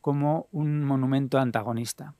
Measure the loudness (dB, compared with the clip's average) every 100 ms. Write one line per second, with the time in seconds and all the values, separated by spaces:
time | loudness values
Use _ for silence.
0 | 0 0 2 0 -2 -4 0 0 2 2
1 | 2 2 2 2 2 0 -2 -4 -6 -10
2 | -14 -18